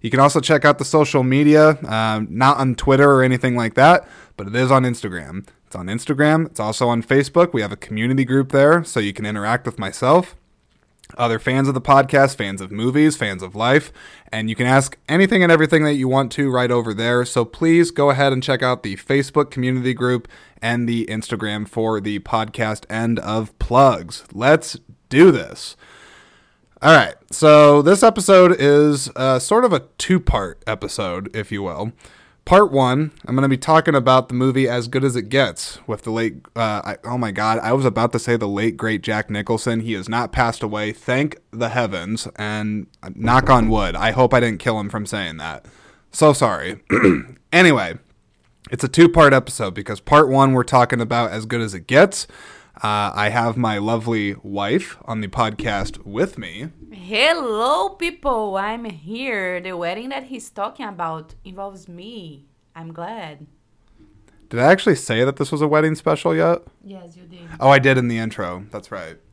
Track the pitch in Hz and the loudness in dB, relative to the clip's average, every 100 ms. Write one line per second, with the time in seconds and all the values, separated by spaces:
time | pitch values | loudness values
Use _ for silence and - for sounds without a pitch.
0 | 123 127 143 151 135 151 147 143 139 156 | -2 2 4 2 2 2 4 2 0 0
1 | 143 143 127 135 147 151 156 147 151 110 | 2 0 0 2 4 6 6 4 -4 -4
2 | 110 110 113 98 131 139 135 120 - 135 | -2 -4 -6 0 2 2 0 -2 2 4
3 | 143 135 131 127 131 120 113 117 143 180 | 6 6 4 0 -2 -2 -2 4 6 4
4 | - - - - 98 113 127 131 127 120 | 0 -20 -20 -16 -8 -4 2 2 2 -4
5 | 104 90 71 90 95 _ _ 92 90 107 | -8 -10 -12 -14 -14 _ _ -12 -8 -8
6 | - 139 151 156 160 - 107 110 120 117 | -4 0 2 2 -2 -6 -6 -2 -2 -2
7 | - 139 135 170 175 120 104 104 - 107 | 0 0 2 2 2 0 -6 -8 -10 -6
8 | 120 135 131 135 135 139 143 170 165 - | -2 -2 0 0 0 2 4 4 0 -4
9 | 104 98 104 104 104 123 127 - 98 - | -4 -6 -8 -6 -4 -4 -4 -8 -10 -4
10 | 127 170 185 - _ _ _ _ _ _ | 2 2 0 -14 _ _ _ _ _ _
11 | _ - 120 113 - 131 139 131 - 139 | _ -4 -2 -2 -2 0 0 -2 4 4
12 | 135 143 135 - 101 98 95 101 120 139 | 4 2 2 0 -8 -8 -10 -4 -2 2
13 | 151 147 107 95 92 101 117 143 - - | 2 2 -6 -6 -10 -4 0 0 -2 -20
14 | - - _ 110 110 110 123 131 135 - | -20 -20 _ -8 -6 -2 2 2 0 -10
15 | - 160 190 196 175 165 156 160 151 143 | -4 0 2 4 4 4 4 2 2 0
16 | 131 131 127 - 139 127 123 123 113 104 | 0 0 -2 -2 -2 0 0 0 -2 -4
17 | 117 123 123 - 113 - 165 170 170 160 | 0 0 0 -2 -4 -2 2 2 2 2
18 | 143 139 139 131 131 131 127 127 107 98 | 0 2 0 -2 -4 -2 -2 -4 -6 -12
19 | - 135 135 151 139 - 123 127 127 113 | -2 -2 0 -2 -2 -4 -4 -2 -4 -4
20 | 123 123 - - _ _ 113 120 117 117 | -2 -2 -6 -20 _ _ -6 -4 -2 -4
21 | 113 110 - 110 107 104 107 - 113 110 | -4 -8 -8 -8 -6 -8 -8 -6 -4 -4
22 | 101 101 - 113 110 - 110 107 - 110 | -4 -8 -4 -6 -4 -6 -6 -6 -8 -6
23 | 117 117 - 110 110 _ - 123 135 101 | -4 -4 -4 -6 -6 _ 0 4 4 2
24 | 85 - - 95 127 156 - - _ - | -8 -16 -16 -2 2 2 0 -16 _ -20
25 | _ 131 185 131 73 - - - - - | _ 6 6 6 -4 -14 -18 -18 -20 -20
26 | - _ _ _ _ _ _ _ 143 160 | -20 _ _ _ _ _ _ _ 6 6
27 | 98 - _ - 156 151 147 147 147 196 | 4 -6 _ 2 6 10 10 8 6 6
28 | 226 220 185 190 180 175 139 143 151 143 | 4 4 4 8 8 6 4 4 4 2
29 | 131 131 131 131 - 214 247 156 - _ | -6 -4 0 0 2 2 2 0 -4 _
30 | - 185 - 120 92 - - 107 104 - | -2 0 0 -2 -4 -10 -8 -8 -8 -8
31 | 98 87 101 110 101 101 95 78 107 - | -6 -6 -8 -10 -10 -8 -8 -8 -10 -12
32 | - _ _ _ - 185 202 135 127 131 | -20 _ _ _ 2 4 4 2 2 2
33 | 156 - - 127 135 135 - 160 160 143 | -2 -8 -6 0 0 0 2 2 4 2
34 | 127 131 123 123 131 131 131 120 120 131 | 4 2 2 -2 0 2 0 -2 -4 -2
35 | 135 123 104 131 123 82 - - - 107 | -2 -2 -2 0 0 -4 -14 -14 -12 -10
36 | - 113 113 - _ - 113 104 - 104 | -6 -4 -4 -6 _ -6 -4 -4 -8 -12
37 | 117 123 117 95 107 113 110 127 131 110 | -8 -6 -6 -4 -2 -2 -2 0 0 0
38 | 117 117 - 120 104 101 113 110 113 107 | -2 -2 -2 -2 -2 -2 -4 -4 -6 -6
39 | 90 107 - 104 104 113 - 113 113 104 | -4 -6 -6 -8 -4 -4 -4 -6 -6 -8
40 | 98 113 101 - 117 113 110 107 107 107 | -6 -6 -6 -2 -2 -2 -8 -6 -6 -8
41 | - 127 147 - _ 113 117 120 113 92 | -4 -2 -2 -8 _ -8 -6 -4 -4 -6
42 | 87 110 107 - 107 107 107 104 - _ | -8 -8 -10 -10 -8 -6 -6 -8 -10 _
43 | - 98 113 127 123 127 110 110 95 82 | -20 -8 2 2 4 4 4 0 -2 -2
44 | 110 113 123 127 117 98 - 110 104 113 | -4 0 2 2 0 -4 -4 -4 -6 -8
45 | 101 107 90 80 78 71 _ _ _ _ | -8 -8 -10 -10 -14 -14 _ _ _ _
46 | _ - 156 139 120 87 82 - _ - | _ 2 2 4 0 -2 -8 -12 _ 2
47 | 220 80 - - _ 170 185 135 92 82 | 2 2 -4 -20 _ 4 4 4 -2 -10
48 | _ _ _ _ _ _ - 127 131 147 | _ _ _ _ _ _ -12 -6 -2 6
49 | 170 165 147 135 120 - 104 92 98 104 | 6 8 6 6 0 -8 -8 -8 -10 -12
50 | - 147 147 135 135 131 120 131 120 120 | 2 4 4 4 4 2 2 2 2 0
51 | 113 120 113 104 110 120 110 95 - 131 | -2 -2 -2 -6 -6 -6 -6 -10 0 4
52 | 190 - - - - - _ - 110 104 | 4 2 -14 -20 -20 -20 _ -8 -4 -2
53 | 101 - 104 117 117 113 113 104 104 117 | -4 -2 -2 0 -2 -2 -4 -2 -4 -4
54 | 113 113 101 98 - 101 101 160 - - | -4 -4 -4 -8 -10 -8 -4 -4 -6 -18
55 | - 110 104 131 135 110 120 101 95 - | -12 -10 -8 -4 -4 -4 -6 -6 -6 -12
56 | - 104 185 - 95 90 - _ - 208 | -12 -6 -6 -6 -16 -14 -16 _ -20 -20
57 | 180 214 285 339 262 214 247 311 392 403 | -10 -2 -2 -2 -4 -4 -2 -2 -4 -6
58 | 339 339 285 233 214 190 202 226 233 165 | -10 -6 -6 -4 -4 -6 -8 -10 -14 -16
59 | 151 226 262 214 185 180 185 180 170 196 | -14 -12 -8 -6 -6 -8 -10 -8 -8 -8
60 | 247 277 262 254 - - 208 - 226 180 | -10 -12 -12 -16 -16 -10 -10 -10 -16 -10
61 | 165 160 156 - 190 185 196 190 190 175 | -10 -10 -14 -20 -20 -16 -16 -16 -20 -20
62 | 202 240 165 139 139 _ _ 160 165 165 | -18 -18 -20 -20 _ _ _ -20 -18 -14
63 | 175 226 165 147 147 _ _ _ _ _ | -14 -14 -16 -18 -20 _ _ _ _ _
64 | _ _ _ _ _ 117 135 190 - 147 | _ _ _ _ _ 0 2 4 2 -2
65 | - 117 131 135 139 147 151 156 156 156 | -2 -2 -2 -2 -6 -4 0 0 0 -2
66 | - 156 170 160 165 170 - _ 196 196 | -4 -2 -2 0 0 -2 -8 _ -20 -20
67 | 175 - - - - - 131 139 131 131 | -20 -20 -20 -20 -20 0 4 6 4 2
68 | 120 113 113 110 90 90 104 104 - 101 | 0 -4 -6 -8 -10 -10 -14 -18 -14 -14
69 | 82 80 _ | -14 -18 _